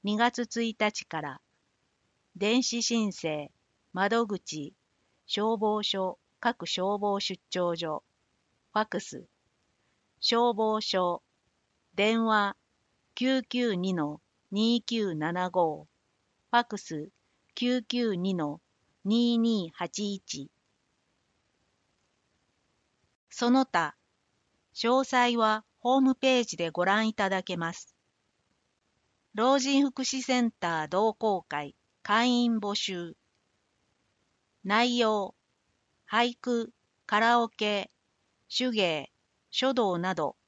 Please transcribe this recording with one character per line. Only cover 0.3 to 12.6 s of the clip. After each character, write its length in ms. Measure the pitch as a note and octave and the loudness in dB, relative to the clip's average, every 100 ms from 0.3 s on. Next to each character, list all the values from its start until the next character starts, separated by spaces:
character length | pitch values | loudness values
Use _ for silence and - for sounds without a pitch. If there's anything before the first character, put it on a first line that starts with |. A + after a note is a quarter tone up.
| A#3+ | 0
一 340 | A#3 A3+ A#3 A3 | -8 -4 -6 -2
日 280 | G#3+ - - | -4 -4 -10
か 160 | D#3+ | -10
ら。 180 | D3 C3+ _ _ _ _ _ _ _ _ _ E3+ | -10 -12 _ _ _ _ _ _ _ _ _ -4
電 260 | G3+ A#3+ | 2 2
子 200 | B3+ A#3 | 0 -2
申 300 | A3+ A#3 G#3+ | 0 0 0
請、 380 | - D#3+ D3+ C#3+ _ _ _ _ | -4 -6 -6 -8 _ _ _ _
窓 320 | F3+ G3+ A3+ A3+ | -2 2 2 0
口、 480 | G3 - D#3 C#3+ _ _ _ _ _ | -4 -8 -10 -10 _ _ _ _ _
消 320 | - - G#3+ A3+ | -8 -2 0 0
防 260 | G#3+ G#3+ | 0 0
署、 360 | G#3 G3 F#3+ - _ _ | -2 -2 -4 -6 _ _
各 280 | F3+ E3+ E3+ | -4 -4 -6
消 320 | - F#3 G3+ | -4 -2 0
防 200 | G3+ G3 | 0 -2
出 220 | - F#3+ _ | -4 -8 _
張 260 | F3+ F3 | -2 -2
所。 300 | E3+ E3 D3+ _ _ _ _ _ _ _ | -2 -6 -6 _ _ _ _ _ _ _
フ 40 | G#3+ | -4
ァ 40 | |
ッ 40 | G#3+ | -2
ク 120 | G#3+ | -6
ス、 240 | - C3 - _ _ _ _ _ _ _ _ _ | -8 -14 -16 _ _ _ _ _ _ _ _ _
消 320 | - A#3 A#3+ | 2 4 4
防 300 | G#3+ A3 G#3+ | 2 0 0
署。 400 | - F#3+ F3+ F3 _ _ _ _ _ _ _ | 0 0 0 -2 _ _ _ _ _ _ _
電 320 | - G#3 A3+ A3+ | 0 2 2 2
話、 320 | G#3+ G3+ - | 2 0 -4